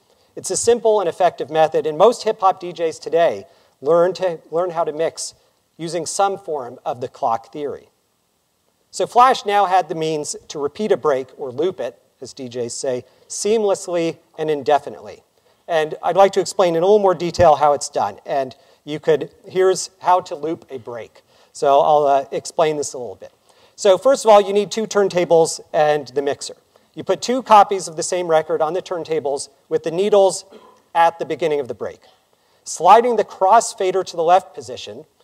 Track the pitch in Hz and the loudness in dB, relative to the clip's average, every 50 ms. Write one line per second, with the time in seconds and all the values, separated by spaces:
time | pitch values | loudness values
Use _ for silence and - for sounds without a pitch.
0 | _ _ _ _ _ _ _ 165 143 - 185 160 - 226 240 233 208 226 214 208 | _ _ _ _ _ _ _ -12 -10 -6 -6 -2 0 2 2 2 2 2 2 2
1 | 190 165 147 - 185 170 - - 156 120 156 160 160 151 - 160 143 156 156 151 | 0 -2 -2 0 0 0 0 -2 -8 -4 0 2 2 2 2 0 -2 -2 2 4
2 | 190 233 240 - - 214 - - 190 190 180 - 175 180 170 160 170 160 151 - | 4 4 4 2 -2 -4 -2 0 0 0 0 -2 -6 -12 -8 -6 -6 -6 -6 -8
3 | - 151 156 165 170 151 113 98 98 - _ _ _ _ _ _ 131 143 165 170 | -6 -2 0 2 2 2 0 -2 -8 -16 _ _ _ _ _ _ -2 0 2 4
4 | 170 185 180 - 190 180 165 156 - _ 151 165 185 180 165 165 165 156 147 151 | 4 2 0 -2 -4 -4 -4 -6 -10 _ -6 -4 -4 -4 -4 -4 -4 -4 -4 -4
5 | 160 151 - - - - - _ _ _ _ _ _ _ _ - 160 170 151 175 | -4 -4 -4 -8 -12 -14 -16 _ _ _ _ _ _ _ _ -14 -10 -8 -8 -8
6 | 156 - - - 196 196 196 196 - - 156 143 123 120 127 - - 170 135 120 | -8 -6 -4 -2 -2 -2 -2 -6 -10 -8 -8 -8 -8 -10 -14 -12 -8 -8 -8 -8
7 | 131 123 - - 147 123 113 113 - - - 151 147 135 98 67 - _ _ _ | -8 -10 -8 -4 -4 -2 -2 -4 -6 -10 -14 -10 -10 -10 -10 -10 -14 _ _ _
8 | _ _ _ _ _ _ _ _ _ _ _ _ _ _ _ _ _ _ - - | _ _ _ _ _ _ _ _ _ _ _ _ _ _ _ _ _ _ -8 -6
9 | 190 - - 240 247 262 254 - - 202 202 208 202 180 185 185 175 156 175 160 | -6 0 2 4 4 4 4 2 -2 -2 0 0 0 2 2 0 0 -2 -4 -6
10 | 160 160 160 151 147 143 - - - - - 156 143 147 - - 214 214 196 143 | -4 -4 -4 -4 -6 -8 -10 -14 -14 -14 -10 -8 -8 -8 -6 -4 -2 -2 -2 0
11 | - 151 139 131 135 - - - 156 131 120 131 160 190 180 - 120 127 - _ | 0 0 0 -2 -4 -8 -12 -12 -12 -10 -6 -4 -4 -4 -4 -6 -8 -10 -10 _
12 | _ _ _ _ 135 117 - - 135 123 117 127 117 117 - - - 135 127 123 | _ _ _ _ -20 -18 -16 -14 -14 -12 -10 -8 -8 -8 -8 -8 -6 -6 -6 -6
13 | - _ _ _ _ - - - - 208 220 226 214 202 190 180 - - 175 175 | -8 _ _ _ _ -14 -10 -6 -2 0 0 0 2 0 -2 -2 -4 -4 -4 -2
14 | 165 165 156 - _ _ _ - 160 156 156 143 127 147 147 139 - 131 107 73 | -2 -2 -4 -8 _ _ _ -6 -4 -4 -4 -2 0 2 0 0 0 -4 -14 -16
15 | 90 104 85 - _ _ _ _ _ _ _ _ _ - 175 160 156 151 - - | -16 -18 -20 -20 _ _ _ _ _ _ _ _ _ -4 -2 -2 -2 -2 -4 -6
16 | - 180 170 185 196 196 190 202 175 - - - 190 175 165 165 170 190 214 214 | -4 0 2 4 4 4 4 0 -2 -2 0 0 0 2 2 2 2 4 4 4
17 | 196 190 180 143 175 170 165 - 175 165 147 131 147 147 143 135 - - - 143 | 4 2 0 0 -2 -4 0 4 4 6 6 6 4 2 2 0 -2 -6 -4 -4
18 | 110 101 98 - - - 151 139 135 127 - _ _ _ _ _ _ 147 147 151 | -4 -4 -4 -8 -10 -6 -4 -4 -4 -6 -8 _ _ _ _ _ _ -10 -10 -4
19 | - - 156 135 151 - _ _ _ - 170 185 185 190 185 170 - - _ _ | 0 0 0 0 -2 -6 _ _ _ -6 -2 2 2 2 2 0 -2 -10 _ _
20 | - 160 180 185 180 - 185 147 147 160 165 160 - - 135 131 110 127 120 117 | 0 0 0 0 0 -4 -10 -8 -8 -8 -8 -8 -10 -14 -16 -16 -14 -14 -14 -14
21 | 104 - _ _ _ _ _ _ _ _ - - 151 143 139 143 165 160 151 147 | -14 -16 _ _ _ _ _ _ _ _ -10 -4 0 2 4 4 4 4 4 4
22 | 151 139 139 139 135 - - 170 - - - - 165 156 151 147 139 - - 135 | 4 4 2 0 0 -2 -8 -10 -10 -6 -2 0 0 0 0 -2 -6 -8 -10 -10
23 | 123 107 92 - - - _ _ _ _ _ _ _ _ _ - - 208 185 175 | -12 -12 -14 -16 -20 -20 _ _ _ _ _ _ _ _ _ -2 2 2 2 4
24 | - 262 277 - - 220 214 208 202 190 202 208 208 165 - 226 220 214 - 202 | 4 2 2 2 4 6 6 6 6 4 2 -2 -2 -2 -4 -6 -6 -2 0 0
25 | 202 190 175 180 175 147 170 165 165 156 - - - _ - 160 151 151 147 151 | 0 0 2 0 2 4 4 4 4 2 0 -6 -10 _ -2 0 2 2 2 0
26 | 139 120 123 143 139 143 131 - - - - - _ _ _ _ _ _ _ 160 | -4 -6 -6 -4 -2 -2 -4 -4 -8 -14 -16 -18 _ _ _ _ _ _ _ -10
27 | 147 - 190 - - - 240 262 - - 220 208 196 196 202 190 170 170 160 156 | -6 -4 -4 -4 -4 -4 -4 -4 2 6 6 6 6 6 2 -4 -6 -8 -8 -8
28 | 151 - 190 180 180 170 160 156 156 156 170 151 156 151 170 190 185 - 190 165 | -6 -4 -4 -4 0 2 2 2 2 0 -2 -2 -2 -2 -2 -4 -6 -6 -8 -8
29 | 160 - 160 156 135 139 135 135 - - _ _ _ - 160 156 - 170 156 175 | -6 -4 -4 -4 -4 -4 -4 -6 -8 -10 _ _ _ -6 -6 -4 -4 -4 -4 -2
30 | 196 208 202 202 196 190 175 - - _ - - - - _ _ _ _ - 170 | 0 2 4 4 4 4 2 -2 -8 _ -20 -20 -20 -20 _ _ _ _ 0 2
31 | 170 165 - - 175 131 160 131 175 160 151 143 131 113 123 - 117 92 80 - | 2 2 2 -2 -6 -8 -6 -4 -2 -2 -2 -2 -4 -6 -8 -10 -10 -12 -12 -14
32 | _ _ _ _ _ _ _ _ _ _ _ _ _ - - - 156 175 202 233 | _ _ _ _ _ _ _ _ _ _ _ _ _ -14 -6 0 4 6 8 8
33 | 233 247 233 208 190 - - - 190 190 208 233 226 - - - 202 185 180 190 | 6 4 0 0 -2 -4 -4 -2 2 4 4 4 4 2 -4 -4 -2 -2 -2 -2
34 | 180 - - 165 165 165 180 190 185 - - - 131 113 123 110 - 107 104 127 | -4 -4 -4 -2 2 4 4 4 2 0 -10 -18 -16 -14 -14 -14 -14 -16 -16 -18
35 | 156 _ _ _ | -20 _ _ _